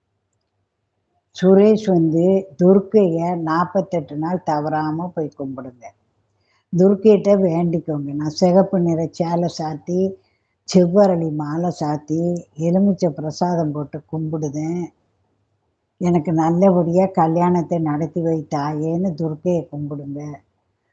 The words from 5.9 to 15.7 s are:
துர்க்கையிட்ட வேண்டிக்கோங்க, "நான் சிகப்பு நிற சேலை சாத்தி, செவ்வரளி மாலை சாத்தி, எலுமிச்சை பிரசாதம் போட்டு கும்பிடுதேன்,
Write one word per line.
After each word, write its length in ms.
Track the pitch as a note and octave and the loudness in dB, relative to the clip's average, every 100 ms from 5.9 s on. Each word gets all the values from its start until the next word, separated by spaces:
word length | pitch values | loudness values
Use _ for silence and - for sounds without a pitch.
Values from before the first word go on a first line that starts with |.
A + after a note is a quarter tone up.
| _ _ _ _ _ _ _ - E3+ | _ _ _ _ _ _ _ -6 2
துர்க்கையிட்ட 600 | F#3+ G3 A3 G3+ G3+ G3+ | 4 6 4 4 4 2
வேண்டிக்கோங்க, 760 | F#3 E3 F3 E3 E3 D3 C#3+ | 2 0 0 -2 -4 -6 -6
"நான் 140 | D3 D3+ | -6 -6
சிகப்பு 520 | D3+ F3+ F#3 F#3+ F#3+ | 0 4 4 2 0
நிற 280 | E3+ E3 E3 | 0 -2 -4
சேலை 380 | - E3+ E3+ E3+ - | -4 -4 -2 -4 -4
சாத்தி, 560 | D#3 D3+ - F3+ F#3+ F#3+ _ _ _ _ - | -8 -8 -6 -4 -4 -6 _ _ _ _ 0
செவ்வரளி 580 | F#3 F3 G3 G3 F3 D#3+ | 4 4 4 4 2 -2
மாலை 400 | D3+ D3 E3 F3 E3 | -4 -4 -4 -4 -4
சாத்தி, 680 | D3+ D3+ D3 D#3+ E3+ F3 - | -4 -4 -4 -2 -2 -4 -8
எலுமிச்சை 560 | D3 E3 F#3 G3+ F3+ F3 | -6 0 2 2 2 -2
பிரசாதம் 640 | C#3+ D#3 - F3 E3+ D#3 | -4 -10 -4 -2 0 -2
போட்டு 300 | D3 C3+ D#3 - | -4 -8 -12 -10
கும்பிடுதேன், 760 | D#3+ D#3 D#3 D3+ D3+ D#3+ F3 E3 _ _ _ _ _ _ _ _ | -8 -6 -6 -6 -6 -6 -6 -8 _ _ _ _ _ _ _ _